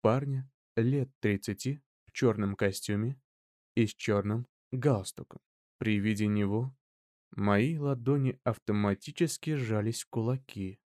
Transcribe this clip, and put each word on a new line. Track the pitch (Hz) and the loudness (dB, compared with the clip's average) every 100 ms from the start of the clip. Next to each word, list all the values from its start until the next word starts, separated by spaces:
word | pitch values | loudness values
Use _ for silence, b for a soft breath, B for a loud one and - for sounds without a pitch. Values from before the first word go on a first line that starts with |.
Парня | 107 127 139 135 131 _ _ - | 4 2 0 -6 -6 _ _ 0
лет | 117 143 127 _ | 2 2 -2 _
тридцати | 107 101 - 101 127 143 _ _ _ | 0 0 -2 -6 -6 -6 _ _ _
в | |
черном | - 123 107 98 98 | 0 2 2 -2 0
костюме | 101 95 - 104 117 139 _ _ _ _ _ - | -2 -2 -4 -2 -2 -6 _ _ _ _ _ 0
и | 107 | 0
с | |
черным | - - 101 101 113 123 _ _ | 0 0 0 2 -2 -6 _ _
галстуком. | 131 143 110 92 - - - _ _ _ _ | -2 2 0 -2 -14 -18 -18 _ _ _ _
При | 113 104 | 0 2
виде | 104 104 107 | 2 2 2
него | 104 101 107 131 - _ _ _ _ _ | 2 2 0 -2 -8 _ _ _ _ _
мои | - 101 101 131 160 | -2 2 4 2 0
ладони | 143 131 117 143 131 - | -2 -2 0 2 0 0
автоматически | - 110 - 104 104 98 - - 165 - 156 151 | -4 -4 -2 0 2 0 -6 -2 -2 -2 -4 -2
сжались | 113 110 107 113 | 0 0 0 -4
в | - | -6
кулаки | 120 113 131 131 - 95 98 _ | -2 -2 -2 -6 -8 -8 -10 _